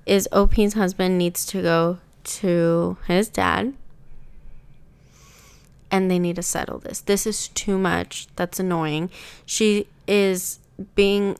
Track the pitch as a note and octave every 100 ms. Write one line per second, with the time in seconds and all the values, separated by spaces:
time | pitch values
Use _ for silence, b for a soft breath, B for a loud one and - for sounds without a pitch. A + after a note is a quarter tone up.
0 | - G3 - G3 G3 - G#3 G#3+ F#3 F#3+
1 | F#3 F3+ F3 F3 - F#3+ E3+ E3 E3+ F3+
2 | - _ - - F#3+ F3 E3+ E3+ F3 F#3
3 | - F3+ A3 - - - A#3 C#4 - -
4 | - - - - - - - - - -
5 | b b b b b b b - - F#3+
6 | F#3 F3+ F3 E3+ F3 - - - - -
7 | - G3+ A3 G3+ - - G#3 F#3+ F#3 E3+
8 | - - - - F3 - F#3 E3+ D#3 D#3
9 | F3 B B B - - G#3+ G#3 - -
10 | - G3+ G3 F#3 - - _ - F#3+ -
11 | G3 G3+ G3